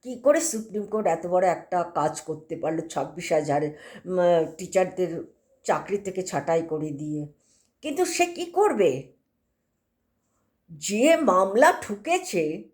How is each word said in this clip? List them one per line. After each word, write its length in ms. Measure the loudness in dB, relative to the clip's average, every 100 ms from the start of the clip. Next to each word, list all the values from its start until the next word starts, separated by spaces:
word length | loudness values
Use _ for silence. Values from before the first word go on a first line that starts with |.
"কী 120 | -12
করে 260 | 0 4 4
সুপ্রিম 420 | 2 -6 -6 -8
কোর্ট 240 | -4 -2 0
এত 200 | 0 0
বড় 220 | 2 2
একটা 340 | 0 -2 -4
কাজ 380 | -2 -2 -2 -2
করতে 360 | -10 -10 -8 -6
পারলো, 320 | -4 -4 -6
ছাব্বিশ 440 | -6 -6 -8 0
হাজার, 300 | 0 2 0 0 -8 -18 -18 -4
উম, 120 | 2 4 4 2 -6
টিচারদের 680 | -2 0 0 -2 -4 -4 -12 _ _ _
চাকরি 340 | -2 -2 0 -4
থেকে 240 | -4 -8
ছাঁটাই 400 | -4 -4 0 0
করে 280 | 0 -6 -6
দিয়ে?" 360 | -8 -6 -6 -8 _ _ _ _ _
কিন্তু 220 | -8 -2
সে 220 | -2 0 -2
কী 180 | -2
করবে? 580 | -6 2 2 4 2 2 -8 _ _ _ _ _ _ _ _ _ _ _ _ _ _ _ _
যে 460 | -12 -4 2 6 6
মামলা 560 | 4 4 4 4 4 4
ঠুকেছে 800 | -4 -8 -2 -2 0 -2 -2 -6 -12